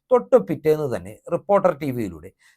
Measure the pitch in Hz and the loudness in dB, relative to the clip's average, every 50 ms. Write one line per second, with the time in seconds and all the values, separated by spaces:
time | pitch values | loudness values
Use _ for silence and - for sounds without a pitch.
0 | _ _ 254 240 240 - 262 233 196 170 151 - - 156 151 156 151 131 113 92 | _ _ 2 2 4 4 2 2 4 0 -4 -2 0 0 2 2 0 -4 -4 -6
1 | 87 101 107 - _ - 170 - - - 202 196 185 175 151 135 156 139 120 120 | -8 -12 -16 -16 _ -6 -6 -6 0 2 2 4 4 2 0 -2 -4 -6 -4 -4
2 | 110 92 85 78 - - - _ _ _ _ | -6 -6 -8 -12 -16 -20 -20 _ _ _ _